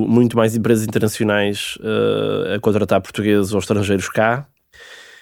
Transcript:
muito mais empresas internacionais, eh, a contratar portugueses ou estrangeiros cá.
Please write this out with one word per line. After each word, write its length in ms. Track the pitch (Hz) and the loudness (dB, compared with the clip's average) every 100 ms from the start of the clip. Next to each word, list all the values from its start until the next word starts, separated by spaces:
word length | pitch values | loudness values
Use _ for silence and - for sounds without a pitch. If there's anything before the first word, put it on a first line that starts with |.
| 107 | 4
muito 260 | 117 120 117 | 4 4 2
mais 180 | 110 | 0
empresas 300 | 113 110 110 107 | 2 2 2 0
internacionais, 920 | 104 110 - 107 104 101 101 - - | -2 -2 0 0 0 0 -2 -8 -8
eh, 720 | 107 107 107 104 107 101 92 104 | -4 -2 0 0 -2 -4 -4 -2
a 40 | |
contratar 400 | 110 101 101 98 | 0 0 2 0
portugueses 540 | - - 104 104 95 | -2 -4 2 2 2
ou 60 | 104 | -2
estrangeiros 500 | 90 104 98 98 - | -2 -2 0 -2 -2
cá. 360 | 110 110 123 - _ _ - - - - - | 0 0 0 -6 _ _ -20 -20 -20 -20 -20